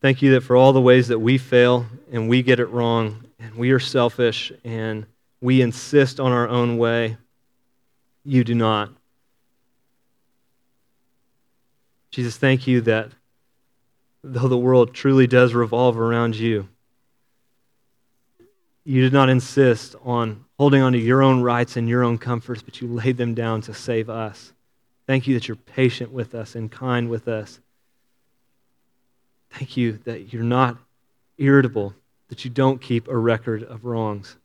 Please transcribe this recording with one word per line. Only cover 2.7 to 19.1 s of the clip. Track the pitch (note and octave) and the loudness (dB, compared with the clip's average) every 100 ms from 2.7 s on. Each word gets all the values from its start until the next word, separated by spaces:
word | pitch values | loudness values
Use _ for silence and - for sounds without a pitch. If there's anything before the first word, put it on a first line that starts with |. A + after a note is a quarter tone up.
| A#2+ A#2 A#2 A2 G#2+ - _ | -2 -2 0 -2 -8 -20 _
and | A2+ | -20
we | A2+ B2 | -6 0
are | C3 | 0
selfish | C3 C3+ A#2+ - A#2+ G#2+ - - | 0 -2 -2 0 -2 -2 -12 -14
and | A#2 A2+ A2 G#2+ G#2+ _ _ _ | -14 -10 -8 -8 -12 _ _ _
we | B2 C3 | 0 2
insist | A#2+ A#2+ - D3 C3+ C3 | 2 -4 0 2 2 0
on | C3 | -2
our | B2 A#2+ | 0 0
own | B2 A#2+ A#2 | 0 -2 0
way, | A#2 A#2 A2+ A2 _ _ _ _ _ _ _ _ _ _ C#3+ | 0 0 -4 -8 _ _ _ _ _ _ _ _ _ _ -2
you | C3 | -2
do | A#2 A#2+ | 0 0
not. | A2+ A2 G#2 _ _ _ _ _ _ _ _ _ _ _ _ _ _ _ _ _ _ _ _ _ _ _ _ _ _ _ _ _ _ _ _ | 0 -2 -4 _ _ _ _ _ _ _ _ _ _ _ _ _ _ _ _ _ _ _ _ _ _ _ _ _ _ _ _ _ _ _ _
Jesus, | - A#2+ A2+ | -8 -8 -2
thank | C#3 C3 C3 | 0 0 2
you | B2+ | 0
that | A2+ A2 A2 _ _ _ _ _ _ _ _ _ _ _ | 2 -2 -4 _ _ _ _ _ _ _ _ _ _ _
though | C3+ B2 C3 | -10 -4 0
the | B2 | 0
world | B2 B2+ A#2 | 4 4 2
truly | - C#3 C3+ B2 | 0 2 4 4
does | B2 B2 | 4 4
revolve | A#2 A#2 A#2 B2 A2+ | 2 -2 0 0 0
around | A2+ A#2 A#2 G#2+ | -2 -2 -2 -2
you, | A2+ G#2+ F#2 _ _ _ _ _ _ _ _ _ _ _ _ _ _ _ _ _ _ _ _ _ | -4 -4 -6 _ _ _ _ _ _ _ _ _ _ _ _ _ _ _ _ _ _ _ _ _
you | - C3 | -4 0
did | B2+ | 2